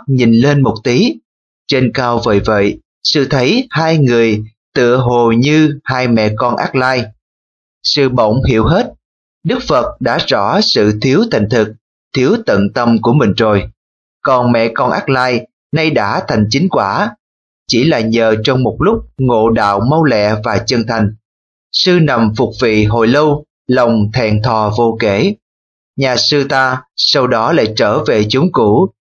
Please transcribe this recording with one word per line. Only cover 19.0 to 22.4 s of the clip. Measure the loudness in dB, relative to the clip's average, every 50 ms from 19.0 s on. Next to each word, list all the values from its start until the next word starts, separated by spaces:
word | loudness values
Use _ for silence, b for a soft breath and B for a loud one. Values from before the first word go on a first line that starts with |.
| -4 -8 _ -2
ngộ | 0 0 2 2 2 2
đạo | 2 2 2 2 0 0 0 0
mau | 0 2 2
lẹ | 2 2 0 0 0 -2 -2 -2
và | -2 -4 -4
chân | -2 -2 -2 -2 -2 -2
thành. | -2 -2 -2 -2 -4 -6 _ _ _ _ _ _ _ _ _ _
Sư | -6 -2 0 2 2 2
nằm | 2 2 0 0 0 0 0
phục | -2